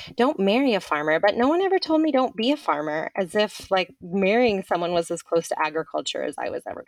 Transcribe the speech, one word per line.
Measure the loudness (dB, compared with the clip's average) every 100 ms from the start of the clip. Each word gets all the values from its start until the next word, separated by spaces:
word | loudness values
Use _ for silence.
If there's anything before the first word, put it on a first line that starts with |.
| -8 0
"Don't | 0 2
marry | 2 2 2
a | 0
farmer," | 0 -2 2 2
but | 2 4
no | 2
one | 2
ever | 2 0
told | 2 2
me, | 4
"Don't | 2 0 0
be | 0
a | 0
farmer," | 0 -2 -2 -4 -4 -4
as | -2
if, | 0 0 -4 -2
like, | 0 0 -8
marrying | -6 0 2 4 4 2
someone | -2 -2 0
was | 0 0
as | -4
close | 0 0 0
to | -2 -2
agriculture | -2 -4 -6 -4 -4
as | -6 -6
I | -6
was | -8 -10
ever | -12